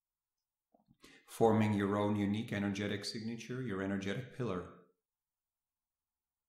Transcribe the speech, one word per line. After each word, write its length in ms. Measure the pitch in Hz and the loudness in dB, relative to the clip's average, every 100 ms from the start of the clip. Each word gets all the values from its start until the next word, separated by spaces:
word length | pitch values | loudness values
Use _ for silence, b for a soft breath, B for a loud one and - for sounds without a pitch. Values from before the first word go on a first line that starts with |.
| _ _ _ _ _ _ _ _ _ _ B B B | _ _ _ _ _ _ _ _ _ _ B B B
forming 460 | - 113 107 107 | 4 6 6 4
your 240 | 101 98 104 | 4 2 2
own 200 | 104 104 | 2 2
unique 360 | 101 104 123 | 2 0 -2
energetic 540 | 101 101 98 104 101 - | -2 -2 -2 -2 -4 -6
signature, 560 | 117 110 117 - 127 | -6 -6 -8 -8 -6
your 180 | 123 95 | -4 -2
energetic 560 | 98 98 95 127 - - | -2 -2 -2 -4 -6 -6
pillar, 280 | 107 90 - - - _ _ _ _ _ _ _ _ _ _ _ _ _ _ _ | -4 -4 -6 -16 -20 _ _ _ _ _ _ _ _ _ _ _ _ _ _ _